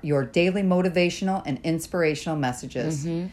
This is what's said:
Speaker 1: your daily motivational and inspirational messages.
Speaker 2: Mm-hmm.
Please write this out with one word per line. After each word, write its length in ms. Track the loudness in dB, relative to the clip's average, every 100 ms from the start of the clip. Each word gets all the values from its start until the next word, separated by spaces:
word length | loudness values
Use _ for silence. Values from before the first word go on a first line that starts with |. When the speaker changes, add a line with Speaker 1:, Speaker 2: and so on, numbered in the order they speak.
Speaker 1:
your 200 | 0 0
daily 380 | 2 2 2 2
motivational 800 | 2 4 2 2 2 2 -2 -2
and 140 | -4 -4
inspirational 720 | -2 -2 -2 0 0 0 -2 -2
messages. 680 | -2 -2 -6 -4 -2 -2
Speaker 2:
Mm-hmm. 220 | -2 -4 -6